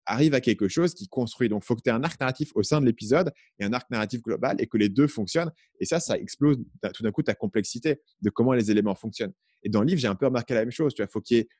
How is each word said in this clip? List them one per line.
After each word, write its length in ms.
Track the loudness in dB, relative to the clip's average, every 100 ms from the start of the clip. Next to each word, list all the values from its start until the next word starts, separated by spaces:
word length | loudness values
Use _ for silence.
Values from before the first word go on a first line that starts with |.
| -6
arrive 280 | 2 4
à 60 | 4
quelque 280 | 2 2 0
chose 260 | 2 0
qui 140 | -2 -8
construit. 400 | -4 -4 -2 -2
Donc, 140 | -2
il 40 | -2
faut 100 | -2
que 60 |
tu 80 | 0
aies 20 |
un 100 | -2
arc 160 | -2 -4
narratif 300 | -4 -4 -4
au 80 | -2
sein 180 | 0 2
de 60 | 2
l'épisode 460 | 0 0 2 0 -6 _ -8
et 60 |
un 80 | -4
arc 180 | -4 -4
narratif 320 | -4 -4 -4
global 340 | -4 -2 -2 -2
et 80 | -2
que 100 | 2
les 120 | 2
deux 180 | 4 2
fonctionnent. 460 | 0 -4 -2 -4 -8 _ _
Et 60 |
ça, 160 | -4 -2
ça 180 | -2 -4
explose 400 | -4 0 2 2 -2 -10
d'un, 80 | -10
tout 120 | -4
d'un 100 | -4
coup 100 | -2
ta 120 | -2
complexité 640 | -4 -2 -2 -4 -4 -2 -4 _ _
de 100 | -4
comment 220 | 2 2
les 180 | 2 2
éléments 240 | 2 2
fonctionnent. 400 | -4 -8 -8 -10 -10 _ _
Et 60 | -2
dans 140 | 0
le 40 | 2
livre, 140 | 0
j'ai 80 | 0
un 60 |
peu 120 | 0 0
remarqué 280 | 0 0
la 60 | -2
même 100 | -2
chose. 240 | -2 -2
Tu 80 | -2
vois, 40 | -6
faut 140 | -6
qu'il 160 | 2 2
y 40 |
ait 80 | 2 _